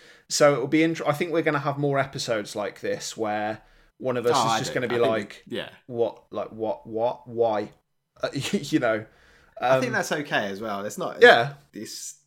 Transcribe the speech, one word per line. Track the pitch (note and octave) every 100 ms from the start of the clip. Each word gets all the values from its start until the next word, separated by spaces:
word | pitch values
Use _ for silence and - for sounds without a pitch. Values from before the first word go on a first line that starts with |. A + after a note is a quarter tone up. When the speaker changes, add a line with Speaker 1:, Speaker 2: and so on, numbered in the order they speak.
| - - -
Speaker 1:
So | - D3 C3+
it |
will | A#2
be | D#3
int-, | E3 D#3+ D#3
I |
think | C#3+ F3
we're | D#3+
gonna | D#3 D3
have | C#3+ C#3
more | C#3+ C#3
episodes | C3+ A#2+ - G#2+ G2+ G#2+
like | G2+ -
this | G#2 G2+ - A2
where | G#2+ G#2+ G#2+ G#2+ - _ _ -
one | B2+ B2
of | A#2
us | C3+
Speaker 2:
Oh, |
Speaker 1:
is | A2+
Speaker 2:
I | A2
Speaker 1:
just | -
Speaker 2:
don't, | C3+ A#2+
Speaker 1:
gonna |
be | A#2+
Speaker 2:
I |
think | A2+
Speaker 1:
like, | A2 G2+ - -
Speaker 2:
we, | G#2+
yeah. | D2 - -
Speaker 1:
"What? | A#2+ A2+ - -
Like, | G#2 -
what? | A2 G#2+ - -
What? | A2 A#2+ - B2+
Why?" | A2+ A2+ G#2 G#2+ - _ _ _ _
Uh, | C3
<laughs> |
you | C#3 - G#3 C#3+ D3
know, | A#2+ A2 - _ _ _ _ -
Speaker 2:
I | B2 C3
think | B3
Speaker 1:
um, |
Speaker 2:
that's | G#3+ -
okay | D#3+ C#3+ C#3 G2+
as | G2
well. | A2+ G2+ G#2
It's | -
not, | C#3+ -
Speaker 1:
Yeah. | A#3+ B2+ C#3 - _
Speaker 2:
it's | G2 A#2 - - -